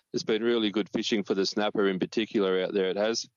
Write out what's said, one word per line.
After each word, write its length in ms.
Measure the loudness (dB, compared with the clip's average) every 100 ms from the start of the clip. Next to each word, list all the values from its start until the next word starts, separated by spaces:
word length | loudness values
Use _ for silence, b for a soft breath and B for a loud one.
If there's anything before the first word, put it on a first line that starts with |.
| _
It's 120 | -6
been 180 | -2 0
really 280 | 2 2 2
good 180 | 0 -2
fishing 300 | -4 -2 -2
for 120 | 0
the 120 | 0 0
snapper 420 | 0 0 2 2
in 100 | 0
particular 640 | -2 -2 -2 0 2 2
out 120 | 0
there, 160 | 0 0
it 60 | 0
has. 320 | -2 -2 -8